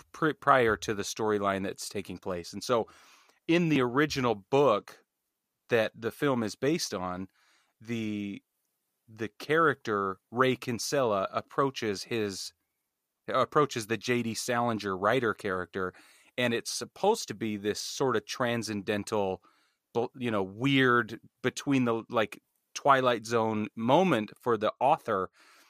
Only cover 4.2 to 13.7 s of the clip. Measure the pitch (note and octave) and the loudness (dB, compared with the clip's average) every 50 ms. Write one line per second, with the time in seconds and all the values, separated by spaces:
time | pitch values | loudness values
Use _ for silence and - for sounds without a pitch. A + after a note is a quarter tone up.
4.2 | B2+ A#2+ A2 G2+ F#2 _ - C3+ D3 C3 G#2 G2+ - - - - _ _ _ _ | 0 0 0 0 -2 _ 2 4 6 6 4 2 0 -6 -14 -20 _ _ _ _
5.2 | _ _ _ _ _ _ _ _ _ _ B2+ A2+ G#2+ - - A#2 A2+ A2 - - | _ _ _ _ _ _ _ _ _ _ 2 2 2 0 -2 -6 -6 -6 -4 -2
6.2 | D3 D3 C3 A#2+ A2+ G2+ - - - C#3 D#3+ F3 - - G#2+ F#2+ F2+ F2+ F2+ F#2 | 0 0 0 0 -2 -4 -4 -2 -2 -2 0 -2 -4 -6 -6 -6 -6 -6 -6 -8
7.2 | F#2+ - _ _ _ _ _ _ _ _ _ _ A2 A2 A#2+ A2+ A2 G#2+ G#2 G#2 | -10 -12 _ _ _ _ _ _ _ _ _ _ -10 -8 -6 -6 -4 -4 -4 -6
8.2 | G2+ G2+ G2 F2 - _ _ _ _ _ _ _ _ _ _ _ _ _ A2 A2 | -6 -8 -10 -12 -16 _ _ _ _ _ _ _ _ _ _ _ _ _ -12 -10
9.2 | A2+ G2+ - _ - - D3+ E3 E3 D3+ B2+ - _ A#2 G#2+ G2+ G2 F#2+ F#2+ - | -10 -10 -10 _ -4 0 2 4 4 2 2 0 _ -2 -2 0 0 -2 -4 -6
10.2 | _ _ A2+ A#2+ B2+ C3 B2+ - - C3 A#2 G#2 - - D3+ C#3+ C3 A2+ G2+ F#2+ | _ _ 0 2 2 2 2 0 -4 -6 -6 -6 -4 -2 0 0 0 2 0 0
11.2 | F#2+ - - A2+ - - - - C#3 C3+ - - A#2+ A2 G2 F#2 - - B2 A2+ | -2 -2 -4 -6 -8 -6 -2 -2 -2 -2 -2 -4 -4 -4 -4 -4 -6 -6 -4 -4
12.2 | G#2+ G2+ F#2+ F2+ - - - _ _ _ _ _ _ _ _ _ _ _ _ _ | -2 -4 -6 -8 -12 -14 -16 _ _ _ _ _ _ _ _ _ _ _ _ _
13.2 | _ - G2+ C3 A#2+ - - D#3 D3+ - | _ -4 0 0 0 2 2 2 2 2